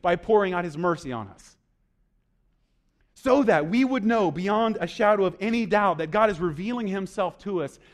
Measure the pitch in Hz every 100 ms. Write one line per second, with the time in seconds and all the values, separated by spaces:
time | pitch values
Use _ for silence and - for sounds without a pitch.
0 | 175 180 - 214 190 180 175 147 175 165
1 | 139 120 101 - - _ _ _ _ _
2 | _ _ _ _ _ _ _ _ _ _
3 | _ _ 262 269 226 160 151 233 262 254
4 | 208 233 185 151 190 214 226 208 175 -
5 | 208 208 185 - 208 233 214 208 202 160
6 | 160 208 220 160 175 147 202 247 208 196
7 | 185 - 185 - 202 185 139 - -